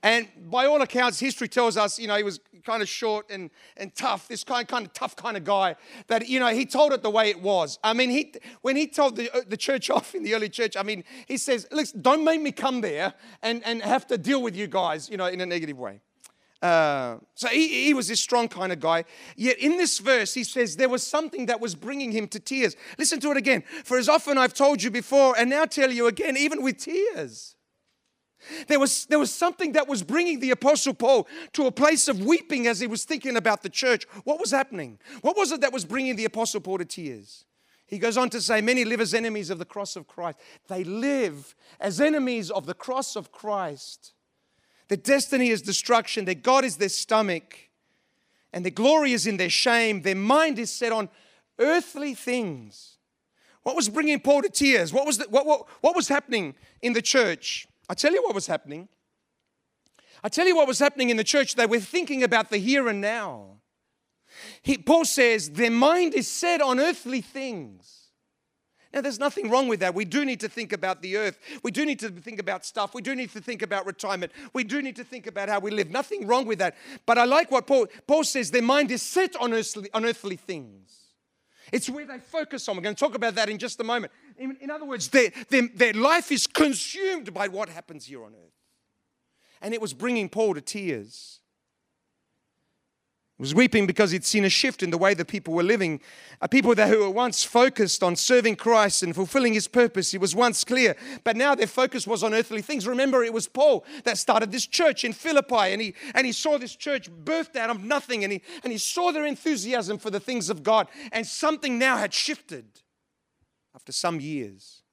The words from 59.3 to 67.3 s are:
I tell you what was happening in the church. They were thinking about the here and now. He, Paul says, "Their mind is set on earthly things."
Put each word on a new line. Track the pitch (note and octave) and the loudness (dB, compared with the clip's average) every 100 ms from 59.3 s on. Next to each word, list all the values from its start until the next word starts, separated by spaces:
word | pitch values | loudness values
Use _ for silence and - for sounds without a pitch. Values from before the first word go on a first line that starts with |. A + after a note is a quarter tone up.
| _ _ _ _ _ _ _ _ _ | _ _ _ _ _ _ _ _ _
I | D#4 | -6
tell | - F4+ | 2 4
you | E4+ | 6
what | C#4 | 4
was | B3+ | 4
happening | C#4+ C4+ B3 | 2 2 0
in | A3+ | 2
the | |
church. | G#3+ D4 C4+ - | 2 2 2 2
They | A#3 | 2
were | A#3 | 2
thinking | F#3+ F4+ E4+ C#4 | 0 -4 -2 0
about | B3 A#3 G#3+ | 2 2 0
the | G#3 | -2
here | G3 C#4 B3 | 0 2 2
and | G3+ | -2
now. | G3+ A3+ G3+ A#2+ G2 G2+ _ _ _ _ _ _ _ - - - | -2 -4 -6 -10 -16 -20 _ _ _ _ _ _ _ -20 -20 -12
He, | - C4 | -4 -2
Paul | E3+ E4 D#4+ | 4 4 4
says, | - B3 A3 D3+ | 4 4 4 -2
"Their | D3+ A#3 | 0 0
mind | A#3 C#4 F4 F4 | 4 6 6 2
is | F#4+ - | 0 -2
set | - F4 E4+ | -2 0 2
on | C#4 B3+ | 2 2
earthly | D#4 - A#3+ B3+ | 2 0 -4 -6
things." | - | -6